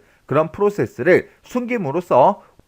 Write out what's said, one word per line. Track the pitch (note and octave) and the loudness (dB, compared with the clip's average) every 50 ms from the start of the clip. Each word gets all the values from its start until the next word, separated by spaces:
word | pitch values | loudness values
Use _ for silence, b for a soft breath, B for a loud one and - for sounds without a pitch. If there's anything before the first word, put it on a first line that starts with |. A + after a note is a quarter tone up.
| b b b b b | b b b b b
그런 | - C3 D3+ D#3 D#3 | -2 -2 -2 -2 -2
프로세스를 | - - G3+ G#3 G3+ - B2+ - - - B2+ F3 F3 A#2 - b b b | -4 -2 -2 -2 -2 -2 -6 -6 -4 -4 2 2 2 2 2 b b b
숨김으로써 | b - - B3 B3 A3 B3 A#3 F3+ C3+ C#3 F3 F3 - D#3+ B2 D3 F#3 G#3 B B B B B _ | b -10 -8 -8 -6 -4 -6 -6 -6 -4 -6 -6 -4 0 2 4 4 4 2 B B B B B _